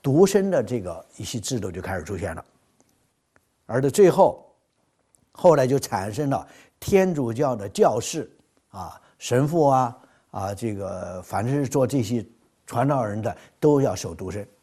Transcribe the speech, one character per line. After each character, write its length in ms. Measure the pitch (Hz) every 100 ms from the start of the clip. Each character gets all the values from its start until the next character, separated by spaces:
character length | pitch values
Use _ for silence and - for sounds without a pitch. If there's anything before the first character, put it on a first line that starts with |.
独 240 | 143 139
生 240 | 196 208 190
的 140 | 170
这 180 | 107 123
个 240 | 90 82 - -
一 80 |
些 160 | 110 120
制 180 | - 123
度 140 | 95
就 100 | 87
开 140 | 90 95
始 80 |
出 120 | 82 98
现 160 | 87 78
了。 80 | - _ _ _ _ _ _ _ _ _ _ _ -
而 140 | 120
到 100 | 135
最 180 | 160 190
后， 380 | 180 170 - - _ _ _ _ _ _ _ _
后 240 | - 180 151
来 100 | 131
就 100 | 135
产 360 | - 104 98
生 180 | 107 147
了 160 | 120 - - _ _
天 340 | - 190 185
主 200 | 156 120
教 240 | 113 147 120
的 120 | 98
教 300 | 196 196 113
士 320 | - 160 - _ _ _ _
啊、 320 | - - - _ _
神 300 | - 123 147
父 180 | 165 143
啊、 320 | 131 123 120 _ _ _
啊， 240 | 95 98
这 180 | 101 113
个 480 | 101 95 92 90 92
反 240 | 90 98
正 80 | 117
是 140 | 143 135
做 200 | 147 123
这 160 | 139
些 220 | 110 123 104 _ _ _ -
传 200 | 117 139
道 180 | 143
人 160 | 107 104
的 160 | 107 - - _
都 220 | 151 143
要 140 | 135
守 200 | 92 -
独 160 | 82 92
身 160 | 98 101 _